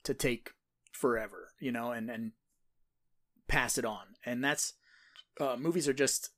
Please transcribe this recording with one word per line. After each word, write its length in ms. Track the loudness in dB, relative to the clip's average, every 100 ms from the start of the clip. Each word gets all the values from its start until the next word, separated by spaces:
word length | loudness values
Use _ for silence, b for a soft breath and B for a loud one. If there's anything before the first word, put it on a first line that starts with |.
to 100 | -4
take 380 | 0 0 0 -6 -20 _ _ _
forever, 580 | 0 2 2 -2 -8 -16 -8
you 120 | -4
know, 200 | -2 -2
and, 180 | -4 -4
and 220 | -4 -6 -8 _ _ _ _ _ _ _ _ _ _ 2
pass 300 | 2 4 0
it 80 | -2
on. 180 | -4 -10 -12 -6
And 160 | -2
that's, 300 | 0 0 -2 -6 B B B B B -4
uh, 160 | -2 0
movies 300 | 0 2 2
are 60 |
just 360 | 4 4 2 -4